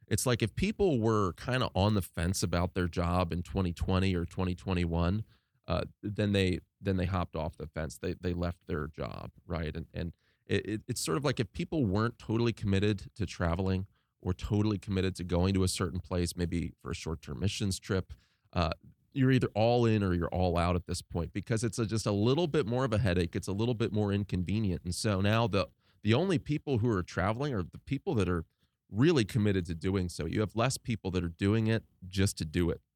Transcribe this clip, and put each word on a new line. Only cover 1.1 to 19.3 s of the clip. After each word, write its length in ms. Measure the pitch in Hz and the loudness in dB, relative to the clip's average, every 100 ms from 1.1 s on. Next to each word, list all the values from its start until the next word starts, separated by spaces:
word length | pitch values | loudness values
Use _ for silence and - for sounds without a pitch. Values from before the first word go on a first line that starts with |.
| 107 95 | 2 2
kinda 380 | - - 127 110 | -2 -4 -2 0
on 200 | 90 101 | 2 4
the 80 | 104 | 2
fence 420 | - - 85 95 | 0 -2 -2 0
about 300 | 95 87 90 | 0 0 0
their 160 | - 90 | 0 -2
job 420 | 87 85 87 90 | 0 0 2 0
in 100 | 85 | -2
twenty 300 | - 95 90 | -4 -2 -2
twenty 420 | 82 - 92 95 | -2 0 2 2
or 120 | 90 85 | 0 -2
twenty 280 | - 92 | -2 -2
twenty-one, 720 | 90 98 90 85 85 85 104 - _ _ _ - | -2 -2 0 2 2 2 0 -4 _ _ _ -4
uh, 180 | 87 - - | -4 -4 -8
then 300 | 104 101 104 | -6 -2 2
they, 260 | 101 95 90 - _ | 2 2 0 -6 _
then 160 | 98 95 | -2 0
they 80 | 85 | 0
hopped 320 | 92 85 82 | -2 -4 -4
off 180 | 78 - | -6 -6
the 120 | 78 | -10
fence. 300 | 80 78 - | -8 -8 -6
They, 180 | 92 85 | -6 -4
they 140 | 90 | -4
left 340 | 87 87 - - | -2 -4 -4 -6
their 200 | 82 76 | -6 -6
job, 440 | - 64 50 50 - - | -8 -8 -8 -12 -14 -8
right? 260 | 82 80 | -6 -4
And, 120 | 80 80 | -6 -10
and 180 | 85 82 - _ _ - | -8 -8 -10 _ _ -4
it, 200 | 98 - | -4 -2
it, 160 | 110 - | -6 -6
it's 100 | 120 | -6
sort 180 | - 156 | -4 -2
of 60 | |
like 160 | 139 - | -2 -2
if 140 | 117 | -4
people 320 | - 170 160 110 | -6 -4 -2 0
weren't 340 | 101 117 - | 2 0 -4
totally 320 | - 113 120 | -4 0 0
committed 520 | 104 104 98 104 101 - - | 0 0 2 2 0 -6 -8
to 100 | 90 | -8
traveling 640 | - 87 85 95 92 95 _ _ _ | -2 0 0 0 -2 -4 _ _ _
or 120 | 104 | -4
totally 440 | 90 - 104 107 104 | -4 0 2 2 0
committed 380 | - 95 92 90 | -2 0 0 -2
to 80 | |
going 300 | 87 87 92 | 0 2 4
to 100 | 95 | 4
a 60 | 92 | 2
certain 320 | - 90 92 | 0 -2 -4
place, 340 | - 90 85 - | -4 -2 -2 -2
maybe 380 | 87 87 76 - | -2 -2 -4 -8
for 100 | - | -10
a 40 | - | -8
short-term 440 | 82 80 - 64 | -6 -8 -8 -4
missions 400 | 92 - 101 92 | -4 -2 -2 -4
trip, 340 | - 98 - - _ _ _ | -2 -4 -4 -12 _ _ _
uh, 200 | - 80 - - - _ | -2 -2 -2 -12 -20 _
you're 180 | 143 131 | 0 4